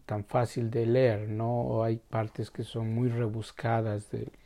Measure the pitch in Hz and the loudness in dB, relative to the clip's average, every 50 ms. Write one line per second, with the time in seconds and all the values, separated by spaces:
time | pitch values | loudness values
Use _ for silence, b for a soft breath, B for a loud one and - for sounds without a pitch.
0 | - - 107 104 101 - - 127 120 107 - 127 117 113 113 117 117 113 120 127 | -6 -6 -4 -4 -4 0 0 2 2 2 0 -2 -2 0 0 2 2 4 6 6
1 | 131 120 107 101 107 107 107 107 113 117 120 120 120 127 120 113 113 113 113 117 | 6 6 4 2 -2 -4 -2 -2 0 0 0 0 0 0 0 2 2 2 0 -2
2 | - _ - 110 110 110 - - 110 - - - 120 - - 120 113 110 113 117 | -4 _ -2 -2 -2 -2 -4 -6 -8 -6 -6 -8 -8 -6 -4 -4 -2 0 0 2
3 | 123 123 117 117 120 110 107 110 104 - - - - 117 113 113 113 110 104 104 | 2 2 2 0 0 -2 -2 -4 -6 -8 -8 -4 -2 0 2 2 2 0 -2 -4
4 | 101 - - 113 120 - - - - | -6 -6 -8 -8 -8 -8 -12 -16 -20